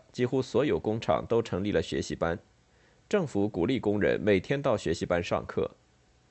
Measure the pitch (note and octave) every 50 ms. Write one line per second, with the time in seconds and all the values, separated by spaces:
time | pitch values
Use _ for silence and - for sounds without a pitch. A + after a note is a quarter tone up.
0 | - _ - - B2 B2 - C3 B2+ - - A2 C#3+ C#3+ G2 D#2+ - A2 G#2+ A2+
1 | - - E2 A#1+ - - A2+ A#2 A#2 - - F2+ G2 G#2 F2+ E2 E2+ - - C#2
2 | F#2+ - D2 - E2 E2 E2+ - - _ _ _ _ _ _ _ _ _ _ _
3 | _ - - G#3 E3+ C3 - G2+ G2+ G#2+ - - E2 A2+ C3+ A2 - G#2+ G2+ G#2
4 | F#2 C2+ A#1+ G1+ D#2 G#2+ G2+ F#2 - - D3 C#3 C#3+ C#3+ A2+ G2 - D#2+ E2 -
5 | - - F2+ F2 F#2 - A2+ D#2+ - - - - - - - - _ _ _ _
6 | _ _ _ _ _ _